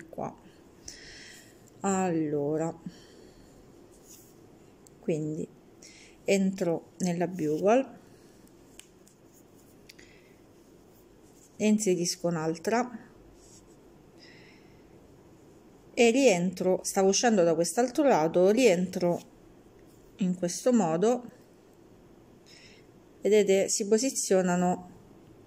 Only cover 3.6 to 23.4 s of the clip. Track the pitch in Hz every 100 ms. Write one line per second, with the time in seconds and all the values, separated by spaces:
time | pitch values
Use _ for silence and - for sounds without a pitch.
3.6 | - - - - - - - - - -
4.6 | - - - - - 156 156 156 - -
5.6 | - - - - - - - 196 190 190
6.6 | 175 160 - - 180 175 175 180 151 151
7.6 | 190 247 269 - - - - - - -
8.6 | - - - _ - _ _ _ _ -
9.6 | - - - - - - - - - -
10.6 | - - - - - - - - - -
11.6 | 208 214 196 180 175 - 175 165 160 165
12.6 | - 226 247 - - - - - - -
13.6 | - - - - - - - - - -
14.6 | - - - - - - - - - -
15.6 | - - - - 233 247 262 180 180 -
16.6 | 180 185 - 202 190 196 240 214 170 160
17.6 | 170 - 247 - 285 180 165 175 185 220
18.6 | 247 175 180 185 175 175 - - - -
19.6 | - - - - - - 185 180 175 -
20.6 | 254 240 170 165 214 247 - - - -
21.6 | - - - - - - - - - -
22.6 | - - - - - - 196 214